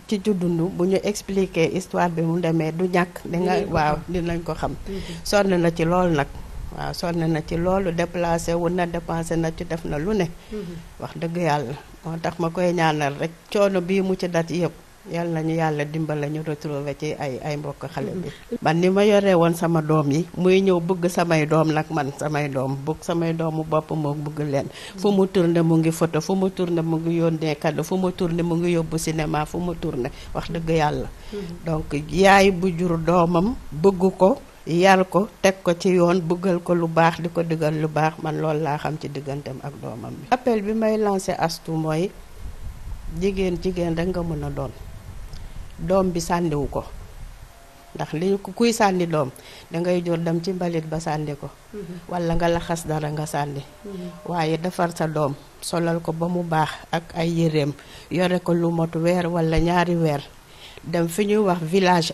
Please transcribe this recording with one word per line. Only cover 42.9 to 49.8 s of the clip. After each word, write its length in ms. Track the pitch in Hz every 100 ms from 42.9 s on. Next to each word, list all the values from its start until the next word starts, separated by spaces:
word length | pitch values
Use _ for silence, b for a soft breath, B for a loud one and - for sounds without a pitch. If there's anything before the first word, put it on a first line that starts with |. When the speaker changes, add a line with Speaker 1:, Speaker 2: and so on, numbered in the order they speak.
| - - 165
Speaker 1:
jigéen, 360 | 190 190 190 175
jigéen 340 | 185 180 175 165
rek 120 | 175
nga 100 | 180
mën 220 | 170 151
a 60 | 143
doon. 220 | 139 135 - - - - - - B B B B -
Doom 320 | 165 190 190
bi 80 | 170
sànniwu 460 | 165 175 175 147 135
ko. 140 | - - - - - - - - - - - - -
Ndax 180 | 151
li 240 | 151 180 196
ku, 80 | 196
kuy 200 | 185 233
sànni 340 | 220 208 185 170
doom, 220 | 156 131 - B B B
da 80 |
ngay 220 | 165